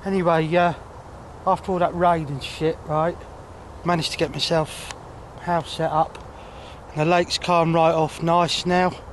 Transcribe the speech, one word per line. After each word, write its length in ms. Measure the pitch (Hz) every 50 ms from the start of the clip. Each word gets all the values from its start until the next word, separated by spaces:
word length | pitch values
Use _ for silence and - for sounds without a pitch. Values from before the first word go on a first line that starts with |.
| -
Anyway, 500 | 196 196 196 175 170 165 160 160 156 165
uh, 180 | 175 175 175 165 - - - - - - - - - - - - - -
after 240 | 190 190 175 - -
all 80 | 190 180
that 160 | 175 160 143
rain 320 | 175 175 175 175 165 160
and 160 | 139 147 135 -
shit, 340 | - - - 156 160 165 - -
right, 320 | - 151 151 156 170 175 - - - - - - - - - - - - - -
managed 280 | 165 175 170 143 -
to 60 | -
get 140 | - 165 147
myself 640 | 156 147 - - 170 160 156 - - - - - - - - - - - - - - -
house 360 | - - 175 170 151 - -
set 140 | - 160 160
up. 300 | 151 156 156 - - - - - - - - - - - - - - - - -
And 120 | - 151
the 40 | 151
lake's 320 | 165 180 175 180 175 -
calmed 380 | - - - 175 170 165 165 165
right 180 | 165 160 160 165
off 280 | 160 156 147 - - 160
nice 420 | 170 170 175 175 175 - - -
now. 260 | 175 180 180 180 180 - - - -